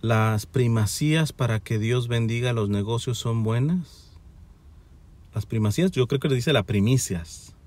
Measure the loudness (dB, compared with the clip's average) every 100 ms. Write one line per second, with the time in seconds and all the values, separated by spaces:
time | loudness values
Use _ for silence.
0 | 2 2 2 0 -2 0 2 2 0 0
1 | 0 2 0 -2 -2 -2 -2 -2 0 0
2 | 0 -2 0 0 -2 0 0 0 -2 -4
3 | -4 -4 -2 -2 0 0 0 0 -4 -14
4 | -20 -20 -20 -20 -20 -20 -20 -20 -20 -20
5 | -20 -20 -12 -10 -4 -2 0 2 0 2
6 | 0 0 0 0 2 0 2 2 4 2
7 | 0 -6 -8 -16 -20 -20